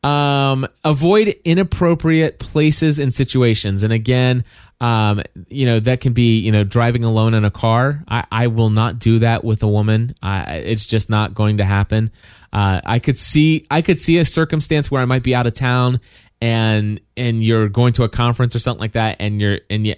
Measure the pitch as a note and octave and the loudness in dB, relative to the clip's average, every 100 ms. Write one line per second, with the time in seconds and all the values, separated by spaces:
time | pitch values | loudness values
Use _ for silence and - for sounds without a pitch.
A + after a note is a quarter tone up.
0 | C#3+ D3 C#3+ C#3+ C#3 C3+ C3 _ D#3 C#3+ | 0 0 2 2 2 0 -4 _ -2 0
1 | E3 G#3 G#3+ - - E3+ F#3 - E3+ E3 | 2 4 2 -2 0 0 0 0 0 2
2 | D#3+ D#3+ D#3 - - D#3 D#3 D3 D#3+ D3 | 2 2 0 -4 -6 0 0 2 0 0
3 | C#3 B2 C3 C3 A#2+ A2 G#2 G2 G#2+ A2+ | -2 -2 -2 2 2 2 -2 -2 0 0
4 | A2 B2+ B2+ B2+ - _ - _ A#2+ A2+ | 0 2 2 0 -4 _ -20 _ 0 2
5 | G#2+ G#2 - - E2+ C#3 B2+ A2+ A2 B2+ | 2 0 -4 -14 -14 -2 2 2 2 0
6 | C3+ A#2+ A#2+ A2+ G2+ G#2+ G2+ A#2+ A#2 A#2+ | 0 2 2 2 2 2 2 2 0 0
7 | A#2 A2 A2 A2+ G#2 - A2+ A2+ C3 D3 | 0 2 2 2 0 0 0 2 0 -2
8 | - A#2 - A2+ A#2+ A2+ A2 G#2+ A#2 A#2+ | -4 -6 -4 -2 -2 0 0 2 0 0
9 | A2+ A2+ A2+ A2+ A2+ G#2+ G#2+ G#2 G#2 A2 | 2 2 4 2 -2 -2 0 0 0 0
10 | A#2 - G2 F#2+ - D#2 C#2 A2 - A2 | -2 -6 -6 -6 -6 -8 -6 -6 -2 -4
11 | - G#2+ G#2+ G2 G#2+ G#2 G2 G2+ G2+ A2 | 0 -2 -2 -2 -2 0 0 0 0 0
12 | A2 - - - _ G#2 G2+ F#2 - A#2 | -2 -6 -20 -20 _ -2 0 0 -2 -2
13 | C3+ B2+ - D3+ D#3 D#3+ - D3+ E3 D#3+ | -2 -4 0 2 2 0 -2 -2 0 -2
14 | - E3+ E3 - D#3+ D#3 - D3+ C#3+ C#3 | 2 2 2 0 -2 -2 -2 -2 0 -2
15 | B2+ B2+ B2 B2 A#2+ A2 C3 B2+ B2 B2 | 0 0 0 0 0 -2 0 2 0 -2
16 | _ - _ _ A#2 A2+ A2 G#2+ G#2 G#2 | _ -20 _ _ -2 0 0 0 -2 -6
17 | _ - B2 A2+ A2 A2+ G#2+ G2+ B2 A#2+ | _ -6 -4 -2 0 2 0 2 0 2
18 | A#2 - A#2+ A#2+ B2 A#2+ B2+ A#2+ A2 A2+ | -2 0 -2 0 -2 -2 -6 -6 -6 -2
19 | A2 - G#2 G#2 G#2 G2+ _ G#2+ G#2+ | -2 -2 -4 -2 -2 -2 _ -4 -4